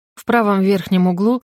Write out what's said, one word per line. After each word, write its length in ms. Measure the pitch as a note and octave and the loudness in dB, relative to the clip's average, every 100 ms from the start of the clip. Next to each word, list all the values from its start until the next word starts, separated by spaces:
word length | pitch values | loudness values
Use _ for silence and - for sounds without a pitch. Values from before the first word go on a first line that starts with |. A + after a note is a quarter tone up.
| _ | _
В 100 | - | -12
правом 360 | - A#3+ G#3 G3 | -2 0 2 0
верхнем 480 | F#3+ G3 - F#3 F3+ | 0 0 0 0 0
углу 340 | F3 G#3+ B3 | 0 -2 -2